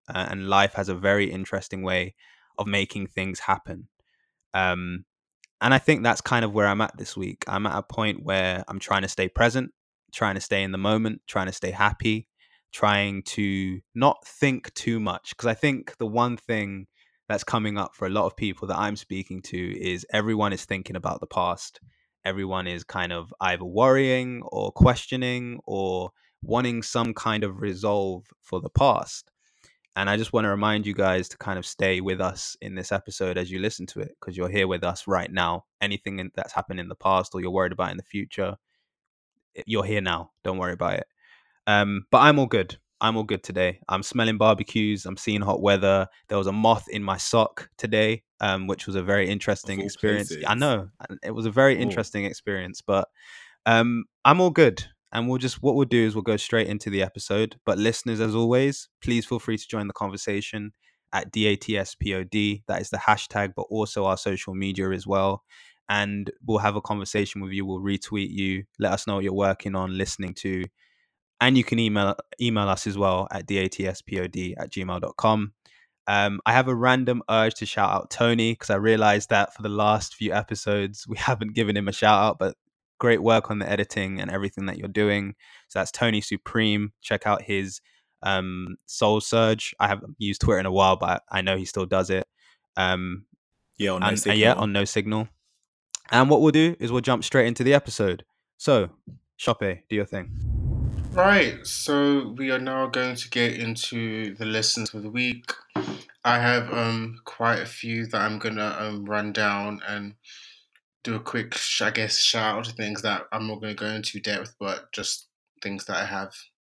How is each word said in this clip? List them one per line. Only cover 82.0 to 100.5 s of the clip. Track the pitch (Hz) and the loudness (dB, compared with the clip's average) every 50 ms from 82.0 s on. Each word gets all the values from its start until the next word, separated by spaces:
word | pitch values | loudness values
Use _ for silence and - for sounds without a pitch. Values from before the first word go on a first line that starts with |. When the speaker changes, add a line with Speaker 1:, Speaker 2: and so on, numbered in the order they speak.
| - 107 107 98 | 6 6 6 6
Speaker 1:
out, | 104 110 85 - | 6 4 2 0
but | 95 95 - _ _ _ _ _ _ _ _ - | -2 -4 -4 _ _ _ _ _ _ _ _ 0
great | - 120 117 90 | 2 4 4 4
work | 90 113 113 110 101 - | 6 4 4 4 4 0
on | 107 104 | -4 -4
the | 98 78 | -2 -2
editing | 101 101 101 - - 110 98 95 95 95 | -2 -2 -2 -2 -2 -4 -4 -4 -4 -6
and | 98 98 | -6 -6
everything | 92 98 101 101 - - 98 95 | -6 -4 -6 -6 -6 -6 -8 -8
that | 92 - | -8 -8
you're | 98 101 | -8 -4
doing. | 101 107 104 104 101 101 98 98 101 _ _ - - - _ - | 0 0 2 2 2 0 -2 -4 -10 _ _ -20 -20 -20 _ -8
So | - 104 | -4 -4
that's | 95 - | -4 -4
Tony | - - 123 117 107 104 | -2 0 0 2 2 0
Supreme. | - - 104 95 - - - 113 110 107 104 104 104 104 - _ | 0 -2 -6 -6 -6 -4 0 0 2 2 2 0 -2 -4 -8 _
Check | - - 113 101 - 107 | -6 -4 -4 -2 0 0
out | 104 98 - | 0 0 0
his, | - 104 98 98 95 92 - _ _ _ _ _ _ _ - | -2 -2 -2 -2 -4 -8 -14 _ _ _ _ _ _ _ -6
um, | - 98 98 92 92 92 92 90 92 90 92 - _ | -2 -2 0 0 -2 -4 -6 -8 -8 -10 -12 -14 _
Soul | - - - 117 107 107 107 | -10 -4 0 2 2 2 2
Surge. | - - - 117 113 110 110 107 - - - - | 0 0 2 2 4 4 2 0 -2 -8 -4 0
I | 101 101 | 0 0
haven't | 101 98 - - 151 - | 0 -2 -6 -12 -10 -6
used | 110 101 98 - | -4 -4 -2 0
Twitter | - - 107 92 | 2 2 4 2
in | 95 | 2
a | 95 | 2
while, | 92 98 98 95 95 | 4 6 6 6 6
but | 90 - - 90 - - - | 4 2 0 -2 -2 -4 -4
I | - 95 | -4 -2
know | 92 95 95 95 | 0 0 0 -2
he | 95 | -2
still | - - 101 92 | -4 -4 -4 -2
does | 90 98 95 92 92 | 0 0 0 2 0
it. | 95 92 - _ _ _ _ _ _ _ _ _ - 92 | 0 -2 -2 _ _ _ _ _ _ _ _ _ -4 -2
Um, | 92 92 92 90 92 90 90 95 104 _ _ _ _ _ _ _ _ _ _ - | 0 0 0 -2 -4 -6 -8 -10 -12 _ _ _ _ _ _ _ _ _ _ -4
Speaker 2:
Yeah, | 104 98 | -2 -2
on | 92 92 | -2 0
No | 92 104 | 0 0
Speaker 1:
and, | 104 104 - 107 | 0 0 2 2
uh, | 107 | 4
yeah, | 107 107 113 | 6 6 6
Speaker 2:
Signal. | - - 110 | 6 4 2
Speaker 1:
on | 107 | 0
No | 101 101 101 | 0 0 0
Signal. | - - 110 101 107 107 107 110 110 _ _ _ _ _ _ _ _ _ _ _ _ - - _ - | 0 0 -2 -2 -2 -2 -4 -4 -6 _ _ _ _ _ _ _ _ _ _ _ _ -16 -14 _ 4
And | - 120 131 139 | 6 6 8 8
what | 151 - | 8 8
we'll | 156 156 | 8 8
do | 139 156 160 170 170 - | 8 6 6 4 2 0
is | - 117 | -2 -2
we'll | 120 123 | 0 0
jump | 117 135 127 113 - | 2 2 2 2 0
straight | - - 135 120 120 | 2 4 4 4 4
into | 117 - 127 | 4 2 4
the | 127 143 | 6 6
episode. | 143 - - - - 107 98 87 - - _ _ _ _ _ _ - | 4 4 2 -2 0 0 0 0 -2 -6 _ _ _ _ _ _ -4
So, | - - 139 117 95 85 - _ - - - - _ _ _ - | 2 4 4 4 4 2 -4 _ -20 -20 -20 -20 _ _ _ -6
Shoppe, | - - 117 - 107 98 90 87 _ - | -2 -2 0 0 0 -4 -4 -4 _ -4
do | 110 | -2
your | 104 101 | -2 -2
thing. | - - 101 87 - - - - - | -2 -6 -8 -8 -8 -8 -6 -4 -2